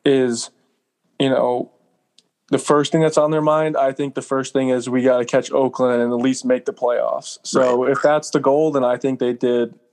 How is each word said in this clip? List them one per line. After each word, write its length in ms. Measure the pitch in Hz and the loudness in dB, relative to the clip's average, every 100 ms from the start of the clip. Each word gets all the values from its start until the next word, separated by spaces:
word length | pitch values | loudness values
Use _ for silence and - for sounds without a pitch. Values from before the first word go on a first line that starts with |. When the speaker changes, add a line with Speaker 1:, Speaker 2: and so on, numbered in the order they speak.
Speaker 1:
is, 460 | 147 135 127 117 - _ _ _ _ _ _ - | 0 2 2 -2 -8 _ _ _ _ _ _ -4
you 80 | 135 | 0
know, 420 | 123 123 123 - _ _ _ _ _ _ _ - | 0 0 -2 -6 _ _ _ _ _ _ _ -4
the 100 | 139 | -4
first 320 | - 147 139 | 2 2 2
thing 100 | 165 | 2
that's 160 | 156 156 | 2 2
on 140 | 151 | 2
their 100 | 156 | 0
mind. 360 | 151 156 156 147 | 0 0 0 0
I 160 | 135 | -2
think 240 | 135 143 135 | -2 -6 -6
the 60 | |
first 300 | - 135 131 | -4 -4 -2
thing 180 | 135 131 | -2 0
is 180 | 127 120 | -2 0
we 120 | 127 | 0
gotta 200 | 127 123 | 2 2
catch 280 | 120 135 123 | 2 -2 0
Oakland 500 | 139 131 - 127 120 | 0 0 0 0 0
and 100 | 120 | 0
at 40 | 120 | 0
least 260 | 127 127 | 0 -2
make 200 | 127 127 | -2 -2
the 80 | 131 | -2
playoffs. 640 | - 123 117 57 - - - | -4 -2 0 -2 -4 -8 -16
So 400 | - - 127 123 | -4 0 2 2
Speaker 2:
Right. 80 | 127 | 0
Speaker 1:
if 100 | 135 | 0
that's 280 | 147 151 - | 2 0 0
the 100 | 147 | -2
goal, 320 | 135 143 160 | 2 2 2
then 100 | 139 | 0
I 140 | 123 123 | 0 0
think 240 | 135 131 | -2 -2
they 120 | 123 | -2
did, 440 | 123 123 120 117 - _ | -2 0 0 -2 -6 _